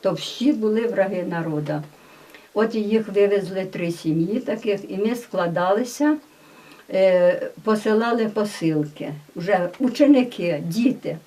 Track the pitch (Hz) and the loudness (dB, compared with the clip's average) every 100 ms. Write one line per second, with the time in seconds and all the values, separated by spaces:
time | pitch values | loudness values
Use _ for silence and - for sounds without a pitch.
0 | 190 165 - - 247 233 214 214 233 190 | -2 -4 -8 -2 0 2 0 0 0 0
1 | 190 190 175 170 160 151 147 151 - - | 0 0 -4 -4 -4 -4 -4 -6 -8 -18
2 | - - - - - - 220 220 208 220 | -20 -20 -20 -20 -8 -2 0 0 0 0
3 | 208 196 202 202 175 190 190 170 175 165 | 0 2 2 2 -2 -6 -6 -6 -6 -4
4 | 160 160 170 233 - 220 220 196 196 190 | -2 0 0 -2 -4 -4 -2 -4 -4 -4
5 | 220 240 - 185 175 170 180 208 247 - | -2 -2 -4 -2 -2 0 2 2 0 0
6 | 294 302 - - - - - - - 190 | 0 0 -4 -20 -20 -20 -20 -20 -6 2
7 | 190 180 180 - - - 214 214 220 214 | 4 6 4 2 -4 -8 -2 0 2 2
8 | 233 233 220 220 208 - 165 156 147 - | 2 0 0 -2 -4 -2 0 0 -2 -6
9 | - 151 - - 175 190 175 - 254 226 | -12 -12 -12 -10 0 0 0 -2 -2 4
10 | 285 277 247 - 175 147 165 175 247 - | 6 6 4 -2 -2 -2 -4 0 0 0
11 | 151 160 | -6 -10